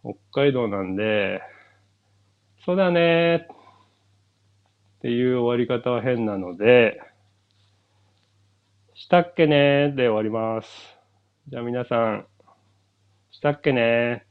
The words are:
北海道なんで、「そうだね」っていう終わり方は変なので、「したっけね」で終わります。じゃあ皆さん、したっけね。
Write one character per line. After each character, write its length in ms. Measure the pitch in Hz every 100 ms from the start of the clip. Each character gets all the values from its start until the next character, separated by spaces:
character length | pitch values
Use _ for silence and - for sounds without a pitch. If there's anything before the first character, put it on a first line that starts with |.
北 380 | - - _ 139
海 100 | 143
道 160 | 127 113
な 140 | 101
ん 140 | 95 95
で、 440 | 107 107 95 95 - - _ _ _ _ _ _ _ _ _ _ -
「そ 80 |
う 20 | 180
だ 140 | 185
ね」 580 | 175 170 165 170 170 - - - _ _ _ _ _ _ _ _ _ _ _ _ _
っ 40 |
て 100 | 120
い 220 | 120 127
う 60 | 127
終 260 | 120 120 120
わ 120 | 123
り 40 |
方 100 | 123
は 100 | 120
変 240 | 127 120 110
な 140 | 98
の 180 | 90 87
で、 420 | 107 123 110 - - _ _ _ _ _ _ _ _ _ _ _ _ _ _ _ _ _ _ -
「し 120 | -
た 120 | 180
っ 160 | 175 -
け 100 | 156
ね」 460 | 143 143 139 143 135
で 140 | 120
終 60 | 107
わ 80 |
り 80 | 107
ま 300 | 113 110 113
す。 340 | - - - _ _ _ _ _ -
じ 80 | 127
ゃ 40 |
あ 40 |
皆 220 | 120 123 120
さ 240 | 117 113
ん、 180 | 104 - _ _ _ _ _ _ _ _ _ _
し 100 | -
た 120 | 147
っ 100 | 147
け 100 | 147
ね。 540 | 127 117 117 120 120 _